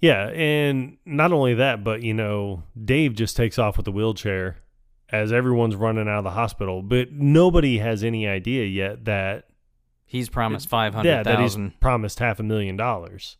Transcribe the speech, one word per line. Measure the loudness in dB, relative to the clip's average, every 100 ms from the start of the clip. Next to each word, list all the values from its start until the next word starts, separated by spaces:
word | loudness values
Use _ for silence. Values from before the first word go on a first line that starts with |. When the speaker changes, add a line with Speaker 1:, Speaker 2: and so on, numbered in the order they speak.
Speaker 1:
Yeah, | 4 4 0
and | -2 0 2 2 0 -4 -10
not | -4 0 2
only | 4 4
that, | 2 2 0
but, | -4 -4
you | -2
know, | -2 -2 -2 -4 -6 -12 -6
Dave | 0 2 2
just | 0 -2 0
takes | 0 0
off | 0 0
with |
the | -2
wheelchair | -2 -2 -2 -4 -4 -4 -8 -16 _ _ _ _
as | -2 0
everyone's | 2 2 2 2 0
running | 0 0 -2
out | -2
of |
the | -2
hospital, | -2 -4 -4 -6 -6
but | 0 0 0
nobody | 0 4 6 6 6 4 2
has | 0 -2
any | -2 -2 -2
idea | -4 -2 -2
yet | -2 -2 -4 -6 -4
that | -2 -2 -6 -12 _ _ _ _ _ _
Speaker 2:
He's | -8 -4
promised | -2 -2 -4 -2
Speaker 1:
Yeah, | -2
that | 0
he's |
Speaker 2:
five |
hundred | 0 2 2
thousand. | 2 2 2 0 -6 0
Speaker 1:
promised | 2 2 -2 -2
half | -2 -2
a |
million | -2 -2 -2 -4
dollars. | -4 -4 -8 -16 -18